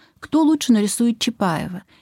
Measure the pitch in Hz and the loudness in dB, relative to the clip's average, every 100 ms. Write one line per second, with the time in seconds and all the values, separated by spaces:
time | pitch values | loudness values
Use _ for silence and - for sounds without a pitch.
0 | _ _ - 302 311 311 - 226 208 - | _ _ -4 2 2 2 2 2 2 0
1 | 233 233 - 226 190 160 156 180 - _ | -2 -2 -4 -2 -2 -2 -6 -12 -16 _